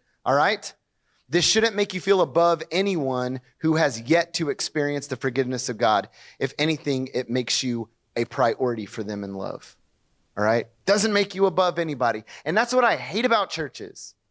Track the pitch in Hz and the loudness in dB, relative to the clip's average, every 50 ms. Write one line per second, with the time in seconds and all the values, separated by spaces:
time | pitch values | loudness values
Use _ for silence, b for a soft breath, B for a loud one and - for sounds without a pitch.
0 | _ _ _ _ _ - 135 143 151 190 214 - - - - _ _ _ _ _ | _ _ _ _ _ 2 2 4 4 2 2 -2 -6 -14 -16 _ _ _ _ _
1 | _ _ _ _ _ _ 135 175 165 - - 220 214 226 202 202 202 - 180 180 | _ _ _ _ _ _ 0 2 2 4 2 4 2 2 2 0 -2 -2 -4 -4
2 | - 190 196 185 170 143 120 175 170 170 170 160 160 - 156 185 196 202 190 165 | 2 2 4 4 4 2 4 4 4 4 4 2 -2 -4 -2 0 0 0 0 0
3 | 139 131 127 127 127 127 131 127 b b b _ - 160 156 160 160 143 117 113 | 0 -2 -2 -2 -2 -2 -4 -6 b b b _ 0 0 2 4 2 2 0 -4
4 | 117 123 160 170 165 - - - 165 143 131 - - - - 156 143 143 147 143 | 0 2 2 2 2 0 -4 -4 -4 -4 -4 -4 -6 -6 -2 -2 -2 -2 -2 -4
5 | - - 131 120 - 131 120 139 131 123 131 123 - - 117 104 120 110 107 101 | -6 -6 -8 -4 -4 -2 0 0 0 0 -2 -4 -4 -6 -2 0 2 4 4 2
6 | 98 - B B B B B B - 139 - - 151 160 160 - - 147 135 131 | 0 -2 B B B B B B -6 -6 -2 -2 0 0 0 -2 -2 -4 -2 -2
7 | 131 127 - 123 123 113 120 127 120 - - - 131 127 120 117 110 - _ _ | -4 -4 -4 -6 -4 -2 -2 -2 -2 -2 -4 -2 -2 -2 -4 -4 -6 -8 _ _
8 | _ _ _ 120 120 - - 139 127 117 110 - 131 123 117 113 104 - - - | _ _ _ -6 -6 -4 0 0 2 2 2 0 -2 -2 -2 -4 -8 -10 -10 -8
9 | 104 101 104 101 101 98 98 95 95 98 104 - - - - _ _ _ _ _ | -8 -6 -6 -6 -6 -8 -8 -8 -8 -8 -10 -12 -14 -20 -20 _ _ _ _ _
10 | _ _ _ _ _ _ _ 104 104 107 117 120 - - _ _ _ - 202 208 | _ _ _ _ _ _ _ 0 2 2 2 2 0 -4 _ _ _ 2 2 2
11 | 202 220 202 202 202 202 185 190 196 190 160 180 185 180 156 170 165 160 143 117 | 2 2 2 2 0 0 0 0 0 2 4 2 2 2 0 -2 -4 -4 -2 0
12 | 127 117 110 110 110 B B B B 147 175 214 240 226 247 254 247 226 170 131 | 0 0 0 -2 -6 B B B B -2 0 0 0 2 2 4 4 4 2 0
13 | 123 127 156 220 240 233 226 214 196 - - 165 156 127 - - 104 85 - - | -4 -6 -4 -2 2 2 2 2 0 -2 -4 -8 -8 -8 -8 -12 -14 -14 -14 -16
14 | - - - _ _ _ | -20 -20 -20 _ _ _